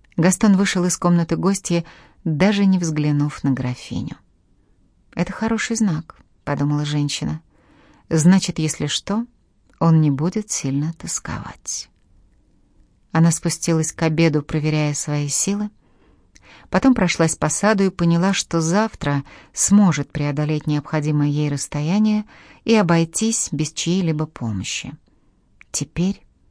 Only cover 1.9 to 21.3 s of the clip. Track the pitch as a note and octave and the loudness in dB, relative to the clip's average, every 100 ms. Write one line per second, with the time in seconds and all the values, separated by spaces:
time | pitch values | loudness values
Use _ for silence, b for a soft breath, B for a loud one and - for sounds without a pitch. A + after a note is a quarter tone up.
1.9 | B B B - D3+ F#3+ G3+ G3+ F#3 E3+ | B B B -6 0 2 4 2 2 0
2.9 | D3+ D3+ D3 D3 - C#3+ B2+ B2+ B2 - | -2 0 0 0 -2 -2 -2 -4 -8 -8
3.9 | - - - _ _ _ _ _ _ _ | -8 -8 -12 _ _ _ _ _ _ _
4.9 | _ _ - F3+ - A3+ A3 - A3+ G#3+ | _ _ -8 -6 -4 -4 -2 -4 -2 0
5.9 | D#3 - - _ _ - C#3+ D3 D3 D3 | -2 -6 -20 _ _ -8 -2 0 0 -2
6.9 | D3 D3 - D3 D#3 - b b b b | -2 -2 -4 -6 -8 -12 b b b b
7.9 | b b D#3+ D#3 F#3+ - E3 D#3 - D3 | b b 2 4 4 2 -4 -4 -4 -4
8.9 | - - G#3 A#3+ _ _ _ _ _ E3 | -6 -4 -4 -4 _ _ _ _ _ 4
9.9 | D#3+ D#3 C3+ E3 A3 G#3 - C#3 C#3 D3+ | 4 4 2 -2 -4 -6 -6 -4 -2 -4
10.9 | E3 E3+ - - - - - - - - | -6 -10 -10 -8 -10 -10 -14 -10 -10 -12
11.9 | _ _ _ _ _ _ _ _ _ _ | _ _ _ _ _ _ _ _ _ _
12.9 | _ _ D#3+ E3 D#3+ E3+ - - E3 D#3 | _ _ 2 2 2 -4 -4 -2 -2 -2
13.9 | - E3 D#3 E3 D3+ C#3+ D#3 D#3 D#3 D3+ | -2 -2 2 2 2 -2 -4 -2 0 -2
14.9 | C#3+ - D3 D3 - - G3+ G#3 - b | -4 -4 -4 -2 -2 -2 -2 -6 -10 b
15.9 | b b b b b b b b F#3+ C4+ | b b b b b b b b 2 4
16.9 | A#3+ F3+ - D#3+ - D#3 - G3+ G#3 G3 | 4 2 2 0 2 -2 0 2 2 2
17.9 | - E3+ E3+ F#3 G3 - E3 D#3+ F#3 A3 | 2 2 4 2 0 -2 -2 0 0 0
18.9 | - C#3+ C#3+ C#3 B B - - G3+ G3 | -4 -2 -2 -4 B B -6 4 6 6
19.9 | D3 C#3 - D3 C#3+ D3+ D3+ D3+ D3 C#3+ | 2 -2 -4 -2 -2 -2 -2 0 -2 -2
20.9 | D#3 D3 D3+ D3 | -2 0 0 0